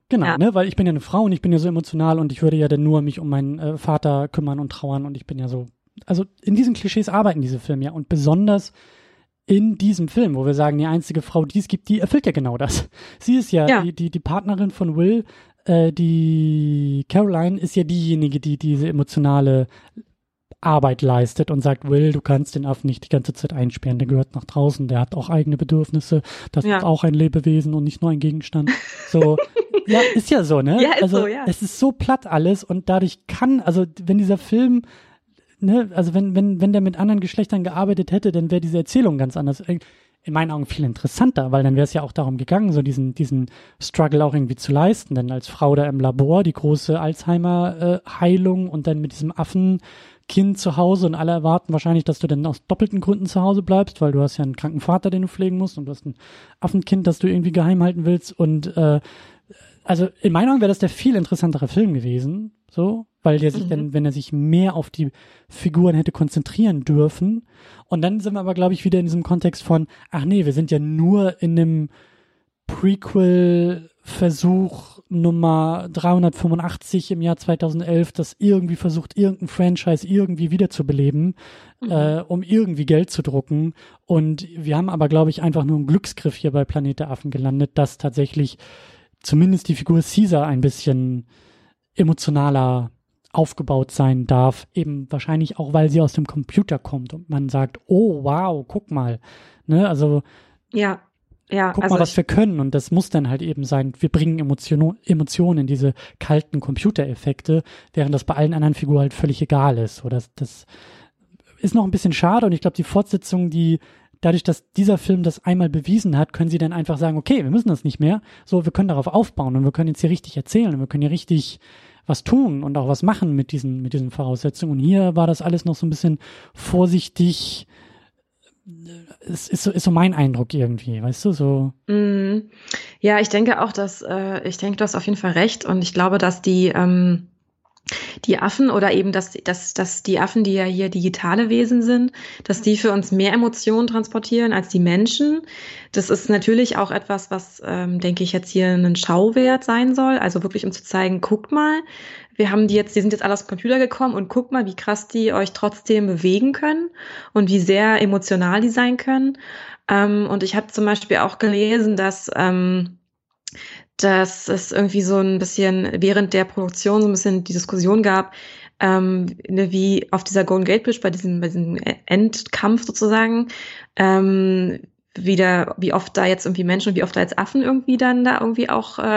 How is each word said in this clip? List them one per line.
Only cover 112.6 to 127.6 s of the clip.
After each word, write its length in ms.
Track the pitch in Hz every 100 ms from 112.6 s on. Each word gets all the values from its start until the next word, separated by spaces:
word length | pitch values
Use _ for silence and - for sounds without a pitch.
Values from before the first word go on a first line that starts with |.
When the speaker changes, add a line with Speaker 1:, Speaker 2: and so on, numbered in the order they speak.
Speaker 1:
glaub, 120 | 180
die 80 | -
Fortsetzung, 680 | 160 202 208 196 - 185 175
die 260 | 160 165 165 _ _ _ -
dadurch, 240 | 170 170
dass 280 | - 165 _
dieser 260 | - 202 190
Film 240 | - 185
das 200 | 170 - -
einmal 220 | 180 170
bewiesen 480 | 151 143 214 196 143
hat, 160 | 156
können 200 | - 165
sie 80 | 160
dann 140 | 160
einfach 260 | 170 156 143
sagen, 180 | 165 156
„Okay, 260 | - 269
wir 60 | 135
müssen 200 | 208 226
das 140 | 156
nicht 160 | 147 -
mehr, 220 | 151 208 - - -
so, 200 | 185 165
wir 60 |
können 180 | - 196
darauf 180 | 143 -
aufbauen 480 | 208 226 - 135 131
und 80 |
wir 80 | 135
können 160 | 139 160
jetzt 140 | 151
hier 100 | 160
richtig 260 | 175 - -
erzählen 340 | - 220 226
und 60 | 139
wir 60 | 135
können 160 | 143
hier 80 | 147
richtig 500 | 170 - 160 - - _ - - _ -
was 180 | 147
tun 400 | - 254 254 139
und 140 | 143 143
auch 100 | 131
was 140 | 139
machen 320 | 185 214 175
mit 180 | 139 135
diesen, 300 | 147 131 131
mit 120 | 127
diesen 180 | 143 127
Voraussetzungen.“ 600 | - 131 123 147 - 165
Und 60 | 135
hier 360 | 143 196 185 165
war 100 | 165
das 160 | 160
alles 240 | 175 170 175
noch 80 | 156
so 120 | 165
ein 20 |
bisschen 300 | 151 170 151 - - -
vorsichtig, 1120 | - - 180 180 180 - - 175 156 - -